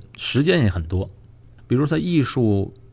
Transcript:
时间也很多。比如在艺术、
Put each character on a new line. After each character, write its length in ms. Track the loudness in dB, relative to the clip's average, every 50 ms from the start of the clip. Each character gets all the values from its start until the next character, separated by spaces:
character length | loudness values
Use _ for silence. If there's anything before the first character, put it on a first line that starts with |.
| -8 -14 -16
时 260 | -10 -8 -2 0 0 2
间 180 | 2 2 2
也 80 | 2 0
很 140 | 0 -2 -4
多。 260 | -4 -4 -4 -4 -6 -10 -18 -20 -20 -20 -20 -20 -20 -20 -16 -4 -2
比 40 | 0
如 120 | 0 0
在 120 | 0 0
艺 240 | -2 0 0 2 2
术、 520 | 0 0 0 0 2 2 2 0 -2 -4 -8 -16 -20 -20